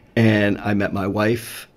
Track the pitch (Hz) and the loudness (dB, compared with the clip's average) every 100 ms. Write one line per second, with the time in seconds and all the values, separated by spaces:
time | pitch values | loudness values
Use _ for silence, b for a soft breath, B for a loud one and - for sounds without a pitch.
0 | B - 110 107 104 101 107 104 98 98 | B 2 4 4 2 0 -2 0 -2 -4
1 | 98 98 107 117 - - - | -4 0 0 -2 -6 -16 -16